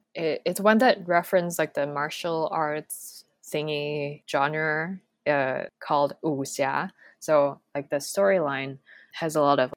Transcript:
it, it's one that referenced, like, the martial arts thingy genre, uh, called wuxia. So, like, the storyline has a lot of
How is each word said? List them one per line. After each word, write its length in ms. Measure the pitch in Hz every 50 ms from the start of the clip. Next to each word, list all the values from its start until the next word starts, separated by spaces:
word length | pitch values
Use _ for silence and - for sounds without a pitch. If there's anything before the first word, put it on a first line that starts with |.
| _ _ -
it, 260 | - 160 156 143 - -
it's 140 | 175 185 -
one 200 | 196 214 220 220
that 280 | 262 240 - - 175
referenced, 520 | 175 170 175 170 - 196 180 175 175 170 -
like, 140 | 156 156 -
the 120 | 147 143
martial 640 | 147 147 143 147 156 - - - 170 165 160 156 -
arts 760 | - 165 156 151 151 151 - - - - - - - - - _ _ _ -
thingy 800 | - - 151 151 156 151 147 147 147 147 147 143 143 147 - _ -
genre, 720 | - 139 139 151 156 156 156 156 151 156 160 185 190 185 - _ _ _ -
uh, 360 | 147 147 139 131 131 131 - - - - -
called 360 | - - 151 143 143 143 - - -
wuxia. 680 | 160 143 135 139 - - - 135 135 143 143 175 190 - _ - - _ _
So, 420 | - 165 156 147 143 139 139 - _ _ -
like, 140 | 143 143 -
the 80 | 151
storyline 840 | 143 143 - - 196 202 196 196 175 156 139 135 135 135 139 135 - _ - - - - _ -
has 220 | - 170 156 156
a 60 | 156
lot 180 | 143 143 143 135
of 120 | 127 127 -